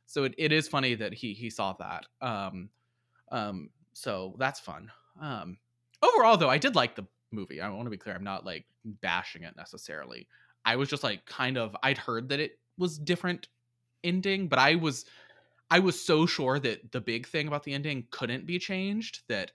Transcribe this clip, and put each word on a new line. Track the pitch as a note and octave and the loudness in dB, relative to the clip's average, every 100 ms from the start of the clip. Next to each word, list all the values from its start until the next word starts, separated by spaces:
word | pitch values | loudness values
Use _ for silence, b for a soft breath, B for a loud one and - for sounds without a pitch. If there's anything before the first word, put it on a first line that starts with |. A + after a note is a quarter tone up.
| - | -8
so | D3 | -2
it, | C3+ - | -2 0
it | D#3 | 2
is | D#3 D3+ | 2 2
funny | C#3+ C3 A2+ | 0 0 0
that | G#2 | -4
he, | A2 A#2 | -6 -8
he | G2+ A#2 | -8 -8
saw | - G2 | -4 -4
that. | F#2+ - F2 - _ | -4 -8 -10 -12 _
Um, | B2+ G#2 F#2+ F#2+ G2 _ _ _ _ _ - | -6 -4 -6 -8 -12 _ _ _ _ _ -8
um, | B2 G#2 F#2+ D2 _ _ | -4 -4 -6 -10 _ _
so | - B2 F#2+ F#2+ A2 | -12 -8 -6 -6 -4
that's | C3 - | -4 -4
fun. | - D2+ A2 - b b | -10 -14 -16 -20 b b
Um, | D3 A#2 F2 F#2 _ _ _ _ | -10 -8 -10 -12 _ _ _ _
overall, | - A4+ A3+ G#3+ | 6 8 8 8
though, | C#3+ | 8
I | D3 | 4
did | C4+ F#3+ | 4 2
like | A#2+ - | -2 -4
the | F#2+ _ _ | -14 _ _
movie. | A2 F#2 C#2+ | -10 -8 -8
I | G2+ | -8
wanna | G2 A#2+ | -8 -8
be | G#2 | -10
clear. | - F2+ | -10 -10
I'm | |
not, | G2 F#2+ F#2 | -8 -8 -8
like, | E2 - _ A2 | -12 -14 _ -16
bashing | G2+ G2 F2 - E2 | -6 -2 -2 -4 -10
it | E2+ - | -14 -16
necessarily. | E2+ D#2 - D#2 B1+ A#1 - b b b A2+ | -18 -16 -14 -12 -12 -16 -18 b b b 2
I | A#2+ | 4
was | C#3 | 2
just, | C#3+ | 0
like, | B2+ G2+ - | -2 -2 -6
kind | - B2+ C3 | -4 -2 0
of, | A2 G2+ | -2 0
I'd | C3+ C#3 | 0 0
heard | - A2+ B2+ | -2 -4 -2
that | C#3 | -2
it | D3+ - _ - | -4 -8 _ -4
was | F3+ D#3 | -4 -2
different | D3 F3 F3+ F3 - _ _ _ _ _ | -2 -2 -2 -4 -8 _ _ _ _ _
ending, | F3 F#3 G3 F#3+ F3+ | -2 0 0 0 2
but | B2+ | 6
I | C#3 E3+ | 8 6
was, | D#3+ C3 - b b b b b b | 2 -2 -8 b b b b b b
I | E3+ | 6
was | F#3 E3+ | 6 4
so | - D#3 E3+ | 4 4 4
sure | - C3 C#3+ | 2 0 2
that | C3 G#2 A#2 | 0 -2 -6
the | - | -6
big | G#2+ A#2 B2+ | -2 -4 -4
thing | D#3+ D3+ | -4 -2
about | D3 | -4
the | C#3+ | -4
ending | C#3 D3+ C3+ A#2 | -4 -4 -4 -6
couldn't | - A#2+ B2 D#3 | -6 -4 -4 -4
be | F3+ | -6
changed | - F#3+ F#3+ G#3 A3 - - | -4 -4 -2 -4 -6 -8 -4
that | G#2+ F2+ | -4 -4